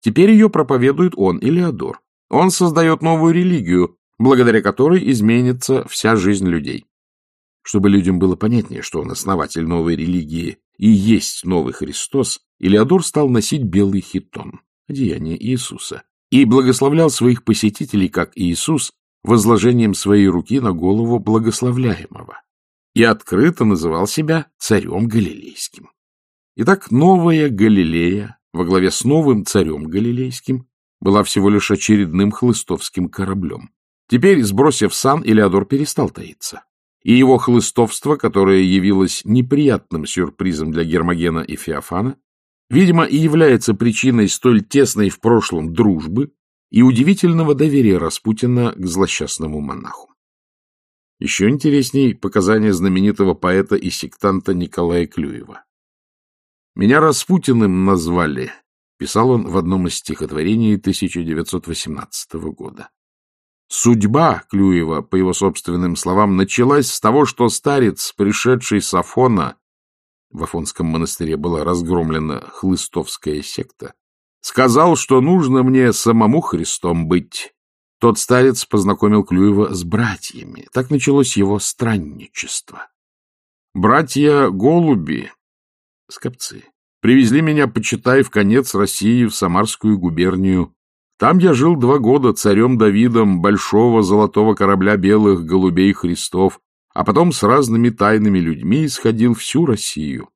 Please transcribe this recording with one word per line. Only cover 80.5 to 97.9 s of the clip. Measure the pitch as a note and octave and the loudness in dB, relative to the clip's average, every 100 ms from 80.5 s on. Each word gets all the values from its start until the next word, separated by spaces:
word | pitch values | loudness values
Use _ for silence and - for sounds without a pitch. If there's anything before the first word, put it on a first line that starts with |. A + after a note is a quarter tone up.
| - - | -20 -10
Так | - B2+ | -6 -2
началось | D3 C3+ C#3 C3 - | -2 2 2 2 0
его | G2 G#2 | 0 -2
странничество. | - - A#2 A2 D2+ - - - - - - - - _ _ _ _ _ _ _ _ | -6 -6 -2 -2 -6 -16 -18 -14 -10 -12 -12 -20 -20 _ _ _ _ _ _ _ _
Братья | F#2 F#2+ C3+ D3+ C3+ D3 C#3+ C3 | -2 2 2 0 0 2 2 2
Голуби, | F#2+ A#2+ E3+ E3 A#2+ D#2 C#2 - _ _ _ _ _ _ _ _ | 0 2 2 2 0 -2 -8 -10 _ _ _ _ _ _ _ _
скопцы, | - C3 B2 - - _ _ _ _ | -12 -12 -12 -16 -16 _ _ _ _
привезли | A2 C3 A#2+ C3+ | 2 4 4 2
меня, | D#3+ D3+ C3+ | 0 0 0
почитай, | A2+ G#2+ A#2 - C3 | -2 -6 -4 0 2
в | - | 2
конец | G#2 G2+ A#2+ C3 | 0 2 2 0
России, | G2 G2+ - G#2 A#2+ | -2 -4 -2 0 2
в | A#2 | 0
Самарскую | - F#2+ F2 A2 - A2 G2+ | -2 -2 -2 -2 -2 -2 0
губернию. | F2 D#2+ F2+ F#2 F#2+ F#2 E2+ _ _ _ _ _ | -2 0 0 0 0 0 -2 _ _ _ _ _
Там | A2+ F3+ | 2 4
я | F3+ | 4
жил | C3 D3+ E3+ | 4 2 2
два | A#2+ C#3+ | 2 2
года | A2+ C#3+ B2 | 4 2 2
царём | - G#2 G2+ A#2+ B2+ | 0 0 2 2 2
Давидом | G#2+ G2+ A#2+ A#2 G#2+ F2+ | 2 4 2 2 2 2
большого | F#2+ G2+ - G2+ A#2+ A2+ | 2 0 0 2 4 2
золотого | G2 G#2 G#2 - A2 | 2 2 2 2 0
корабля | G2+ G2 G2 F#2+ G#2 | 2 0 2 2 2
белых | F#2 G#2+ G#2 F#2 E2 | 2 4 4 2 0
голубей | F#2 F#2 F2 G2 | 0 2 2 2
Христов, | G2 F2 F2 - F2+ F#2+ - _ _ _ | 2 -4 -6 -6 0 0 -2 _ _ _
а | - | -6
потом | G#2 A2 F3 | 0 2 2
с | - | 2
разными | G#2 C3 B2+ A2+ | 2 2 2 2
тайными | A#2+ | 0